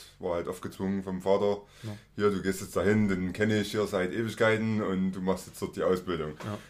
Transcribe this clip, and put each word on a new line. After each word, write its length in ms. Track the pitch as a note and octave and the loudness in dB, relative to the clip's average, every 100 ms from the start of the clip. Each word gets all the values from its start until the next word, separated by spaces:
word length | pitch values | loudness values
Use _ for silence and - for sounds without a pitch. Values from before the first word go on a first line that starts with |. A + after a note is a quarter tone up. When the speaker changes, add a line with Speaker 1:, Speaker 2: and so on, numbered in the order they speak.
| - - | -20 -8
Speaker 1:
war 160 | F2+ E2+ | -4 -2
halt 100 | E2+ | -2
oft 160 | F#2 | -6
gezwungen 400 | G2 - F#2+ G2 | -8 -4 -2 -2
vom 180 | F#2+ F#2 | -4 -2
Vater, 420 | F#2+ G2 G2+ G2+ - - | 2 4 4 0 -6 -14
Speaker 2:
Ja. 80 | A2 G#2 - | -12 -12 -12
Speaker 1:
„Hier, 160 | - G#2 | 0 2
du 100 | F#2+ | 2
gehst 180 | F#2 F#2 | 0 -2
jetzt 160 | D#2+ F#2 | -2 0
dahin, 320 | F#2 G#2+ G2+ | 4 4 4
den 240 | F#2 F#2 | 2 -2
kenne 280 | F2 A2 G#2+ | 0 2 2
ich 120 | G2+ | 0
hier 140 | A2 G2+ | -2 0
seit 240 | G2 F#2 | 0 0
Ewigkeiten 680 | G#2 A2+ - A2+ A2 A2 G#2+ | -2 -4 2 4 4 2 0
und 280 | G2 F#2 F#2+ | 0 0 0
du 80 | F#2+ | 0
machst 280 | F#2 F#2 - | -2 -2 -4
jetzt 120 | - | -8
dort 140 | F#2 | -8
die 80 | - | 0
Ausbildung.“ 520 | E2 F#2 F#2 E2 D#2 D2 | 2 2 0 -4 -4 -8
Speaker 2:
Ja. 140 | G#2+ G#2 | -8 -10